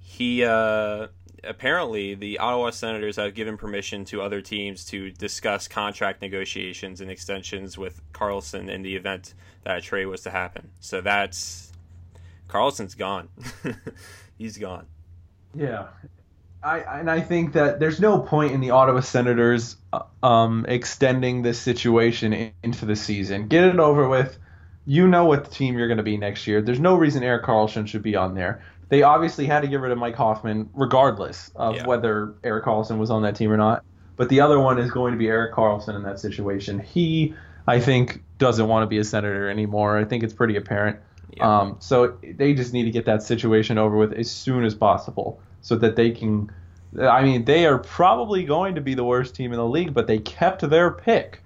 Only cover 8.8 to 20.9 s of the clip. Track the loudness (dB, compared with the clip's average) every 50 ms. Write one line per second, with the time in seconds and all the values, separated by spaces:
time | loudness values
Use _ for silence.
8.8 | -10 -10 -10 -8 -6 -8 -8 -8 -12 -20 -20 -20 -20 -20 _ _ _ -8 -8 -8
9.8 | -8 -8 -6 -6 -6 -6 -10 -12 -14 -8 -6 -6 -6 -6 -10 -18 -20 -20 -20 _
10.8 | -16 -10 -10 -6 -2 0 0 0 -2 -4 -8 -12 -14 -14 -14 -18 -20 -20 -20 -20
11.8 | -20 _ -20 -20 -20 -20 _ -20 -20 -20 -20 -20 -20 -6 -2 0 0 0 -2 -4
12.8 | -12 -12 -10 -8 -6 -6 -6 -8 -8 -14 -20 -18 -18 -16 -16 -12 -10 -10 -10 -10
13.8 | _ -18 -18 -18 -20 -20 -20 -20 -20 _ _ _ -16 -16 -12 -12 -12 -12 -12 -14
14.8 | -16 -20 -20 -20 -20 _ -20 -20 -20 -20 _ _ _ _ -10 -8 -8 -6 -6 -10
15.8 | -12 -14 -18 -20 -20 -20 _ _ _ _ _ _ _ _ -20 -10 -6 -6 -6 -6
16.8 | -6 -10 -10 -6 -4 -2 -2 -2 -2 -2 -2 -2 -2 0 2 2 2 2 2 0
17.8 | 0 0 0 2 4 4 4 4 2 2 2 2 2 2 0 -2 0 4 6 6
18.8 | 6 6 4 2 0 2 0 2 2 4 4 4 6 4 4 2 0 -6 -14 _
19.8 | -12 -8 -8 -8 -8 -10 _ 0 4 6 6 6 6 4 2 -2 -2 -2 -2 -4
20.8 | -4 -6